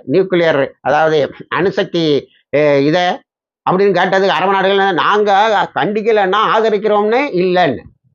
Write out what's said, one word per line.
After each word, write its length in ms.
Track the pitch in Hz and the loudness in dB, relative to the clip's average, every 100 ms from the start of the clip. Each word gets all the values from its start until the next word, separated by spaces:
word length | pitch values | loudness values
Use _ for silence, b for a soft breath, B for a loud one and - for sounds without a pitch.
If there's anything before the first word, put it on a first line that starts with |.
| 127 | -2
நியூக்ளியர், 580 | 170 185 175 160 147 131 - | -2 0 0 0 0 -2 -4
அதாவது 500 | 131 151 160 156 131 - - | -2 0 2 0 -2 -6 -8
அணுசக்தி, 800 | 143 190 - 160 175 160 139 - b b 143 | -4 -2 -2 -4 -2 0 -2 -4 b b 0
அஹ், 220 | 151 143 | 2 2
இதை 220 | 143 180 180 262 _ _ _ _ 139 | 2 0 -2 -4 _ _ _ _ -2
அப்படின்னு 220 | 190 202 | 0 2
கேட்டதுக்கு 360 | 175 185 190 196 | 0 0 0 0
அரபு 240 | - 190 | 0 0
நாடுகள், 420 | 196 190 196 196 | 0 0 0 0
"நாங்க 760 | 156 151 208 208 196 220 190 170 - | 0 0 0 2 2 2 0 -2 -4
கண்டிக்கலைன்னா 600 | 185 214 208 214 190 208 190 214 | -4 -2 0 0 2 0 0 0
ஆதரிக்கிறோம்னு 640 | 220 208 214 208 214 247 285 | 0 0 0 0 0 0 -2
இல்லைன்னு." 460 | 175 180 180 160 104 - _ _ | -2 0 0 0 -2 -10 _ _